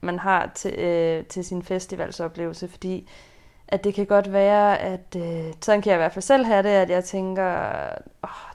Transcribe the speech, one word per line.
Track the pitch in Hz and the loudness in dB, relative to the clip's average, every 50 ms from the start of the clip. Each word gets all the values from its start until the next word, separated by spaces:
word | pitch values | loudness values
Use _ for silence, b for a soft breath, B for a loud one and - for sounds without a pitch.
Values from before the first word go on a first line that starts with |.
man | - 175 175 175 | -6 -6 -6 -4
har | 180 196 190 175 175 180 - | 0 2 2 2 0 -2 -8
til, | - - 196 - - | -8 -8 -8 -4 -2
øh, | 175 175 170 170 165 165 165 160 160 | -2 0 2 2 2 2 0 -2 -4
til | - - 185 180 | -8 -10 -10 -8
sin | - 185 180 175 | -6 -6 -8 -6
festivalsoplevelse, | - 190 185 185 - 190 175 160 - 185 - 170 165 165 - 170 165 165 170 - 175 | -4 -4 -6 -4 -6 -8 -8 -8 -8 -8 -8 -8 -8 -6 -6 -8 -8 -6 -8 -12 -14
fordi | 175 - - 185 185 180 - b b b b b b b b b b b b b | -12 -10 -8 -6 -6 -6 -8 b b b b b b b b b b b b b
at | - 196 - | -4 -2 -2
det | 202 196 | -2 -2
kan | 202 202 | -2 0
godt | 196 208 202 196 196 190 | 4 4 2 4 4 2
være, | 196 196 202 208 208 208 208 196 - | 2 4 6 6 6 6 4 4 2
at, | - 190 185 185 185 - - 180 | 0 -4 -6 -8 -10 -10 -10 -8
øh, | 170 170 165 165 160 160 156 - | -6 -6 -6 -6 -8 -8 -10 -8
sådan | - - 214 208 | 0 2 2 2
kan | 202 214 | 4 4
jeg | 190 170 | 4 4
i | |
hvert | 160 160 - | 4 0 0
fald | 190 185 | -4 2
selv | - 269 269 262 | 4 4 4 6
have | 226 220 196 196 | 4 4 4 4
det, | 208 | 4
at | 202 196 185 175 | 4 4 4 4
jeg | 175 180 180 | 2 0 0
tænker, | - - 196 190 190 185 190 190 185 175 - - 104 - 78 71 - - - - - _ _ - | -2 -4 -4 -4 -2 -2 -2 -2 0 0 -2 -2 -4 -4 -6 -6 -8 -10 -12 -14 -18 _ _ -14
"Åh, | - B B B B B | -14 B B B B B